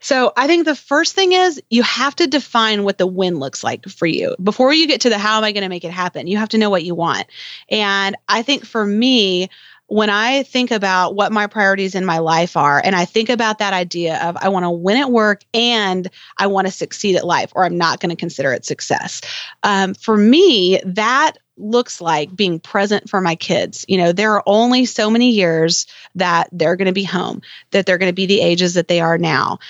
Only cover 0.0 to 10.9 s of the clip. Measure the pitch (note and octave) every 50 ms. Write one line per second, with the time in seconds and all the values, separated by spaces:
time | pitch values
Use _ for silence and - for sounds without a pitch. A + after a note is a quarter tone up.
0 | - - C4+ C4 B3 G#3 - A#3+ C4 D4 E4+ E4+ D#4+ D#4 C#4+ - - - C#4 D4+
1 | E4 - - F#4+ G4 F4+ F#4 F#4 F#4 F#4 D4+ C4+ - - A3+ A#3 A#3 - - A3+
2 | B3+ C#4 C#4 - F4 C4+ C4+ C#4+ - - - A#3 A3 A3 G#3+ G#3 G3+ G3 G3+ -
3 | F3+ F#3 F#3 F#3 F#3+ F3+ F3 D3+ C3 C3+ - - - A#2 A#2 A#2+ - G2 - -
4 | E3+ E3 - - - - - - F3+ G3+ G#3 - B3+ C4 D4+ D#4+ E4 D4 C#4 A#3
5 | - B3 G#3+ G3+ G3+ G#3+ G#3+ A3 G#3+ G#3+ G3+ G#3 G3 F#3 F3+ F3 F3 E3 F3 F3+
6 | F3+ F3+ - D3 B2+ F3 G3 G#3 A3 G#3+ - A3 G#3+ G#3 G3 F3+ D#3+ F3+ E3+ E3
7 | E3 D#3+ B2 F#2+ G2+ _ - - - - - - - - - G#3+ G#3 G3+ G3 G3
8 | G3 G3 G3 - _ - G3+ A3+ A#3 - C#4+ B3+ - - - A3+ G#3 G3+ G3+ G#3+
9 | A#3+ C4 C4 A#3+ G3+ F#3+ F#3 F3+ F#3 F#3 - - - - - _ _ - G#3 G#3
10 | G#3+ G#3+ G3+ G#3 A3 A#3+ C4+ C#4 C4 - - B3+ B3 A#3+ A#3+ G#3+ G3+ F#3+